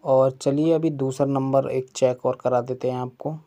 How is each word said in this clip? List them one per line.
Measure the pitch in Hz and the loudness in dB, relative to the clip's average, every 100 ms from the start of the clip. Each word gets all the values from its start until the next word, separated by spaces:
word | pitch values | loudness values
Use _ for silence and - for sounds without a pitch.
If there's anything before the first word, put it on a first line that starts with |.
और | 156 131 135 | 2 4 4
चलिए, | 131 - 139 160 | 0 -2 0 2
अभी | 165 160 | 2 0
दूसरा | 143 135 131 139 | -2 -4 -2 0
नंबर | 139 135 135 131 | 0 2 0 0
एक | 127 127 | -4 -6
चेक | - 131 127 131 | 0 0 2 -2
और | 120 | -2
करा | 127 123 | 0 -2
देते | 123 127 127 | -2 -6 -4
हैं | 127 | -4
आपको। | 127 _ - 160 | -8 _ -10 -10